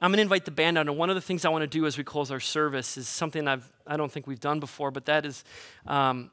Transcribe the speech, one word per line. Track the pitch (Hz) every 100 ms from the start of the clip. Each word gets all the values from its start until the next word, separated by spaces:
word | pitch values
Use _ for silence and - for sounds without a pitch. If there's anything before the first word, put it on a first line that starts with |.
I'm | 180
gonna | 202
invite | 208 190
the | -
band | 147 160 170
out, | 147
and | 147
one | 175
of | 190
the |
things | - 180 170
I |
wanna | 160 151
do | 156 156
as | 131
we |
close | 135 151 135
our | 135
service | - 156 151 135 123 -
is | 120
something | - 165 160 143
I've, | 135 123 _ -
I | 151
don't | 147
think | 151 139
we've | 127
done | 143 151
before, | 143 - 139
but | 135 131
that | 151 147
is, | 127 - - - - -
um, | 143 135 127 120